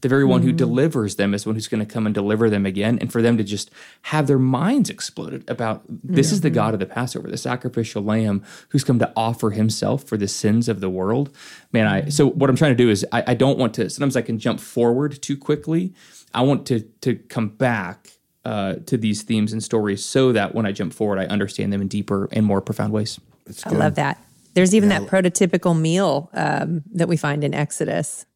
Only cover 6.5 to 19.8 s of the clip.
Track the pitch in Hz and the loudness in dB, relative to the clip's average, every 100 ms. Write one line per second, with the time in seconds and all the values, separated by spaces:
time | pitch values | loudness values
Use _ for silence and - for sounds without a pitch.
6.5 | 123 107 110 95 - 123 - - - - | 2 2 0 -4 -4 -6 -6 -8 -8 -4
7.5 | 123 127 120 113 - 101 110 110 101 - | -4 -4 -4 -4 -4 0 0 2 0 -4
8.5 | - - 143 - 123 120 - 113 117 110 | -20 -2 -2 2 2 2 0 -2 0 -2
9.5 | 104 107 107 104 127 - 110 101 - 107 | 2 0 0 -2 -2 -2 -4 -2 -2 2
10.5 | 107 117 101 95 92 92 120 139 - - | 2 2 -2 -4 -2 -2 0 -2 -8 -20
11.5 | - _ 117 107 98 147 147 139 - 135 | -20 _ 0 2 2 -2 2 2 4 2
12.5 | 127 156 120 123 101 - 117 117 117 131 | 4 4 6 4 4 0 -4 0 2 2
13.5 | 139 123 110 98 - 143 131 113 113 120 | 2 0 -2 -6 -2 -2 -2 -2 -4 -2
14.5 | 107 - - 120 120 147 139 - 139 - | -4 -6 0 2 2 0 -4 -8 -8 -2
15.5 | 147 147 160 175 - - - _ - 131 | -2 0 -2 -2 -8 -20 -20 _ 0 2
16.5 | 135 - 120 110 _ - 120 - - 107 | 2 0 -2 -4 _ -4 -4 -4 -4 -4
17.5 | - 123 117 90 98 - _ _ _ - | -2 0 0 -4 -10 -20 _ _ _ -8
18.5 | 110 98 92 - 120 110 104 - 110 104 | -4 -4 -6 -4 -2 0 -4 -2 0 0
19.5 | 110 - 117 | -4 -2 -2